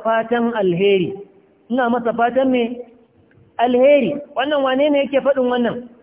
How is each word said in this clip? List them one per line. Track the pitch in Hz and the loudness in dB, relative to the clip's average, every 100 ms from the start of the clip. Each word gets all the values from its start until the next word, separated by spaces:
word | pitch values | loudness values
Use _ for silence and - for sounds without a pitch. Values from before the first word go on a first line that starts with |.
fatan | 226 226 226 240 233 | -2 -2 0 -2 0
alheri." | 226 185 170 202 196 175 - - - _ _ - | 0 -2 2 2 2 0 -6 -16 -20 _ _ -6
Ina | 254 233 | -2 0
masa | 240 233 | 0 -2
fatan | 226 240 254 262 | 0 0 2 0
me? | 254 233 247 - - _ _ _ _ _ - | 0 -2 -6 -16 -20 _ _ _ _ _ -2
Alheri. | 247 247 269 285 202 - - 226 | 0 4 6 4 2 -6 -8 -6
Wannan | 277 294 | -2 0
wane | 262 262 302 | 0 0 2
ne | 285 | 0
yake | 277 277 | 0 0
faɗin | 269 262 247 | 0 0 0
wannan? | 247 233 233 - - | 0 -2 -4 -12 -20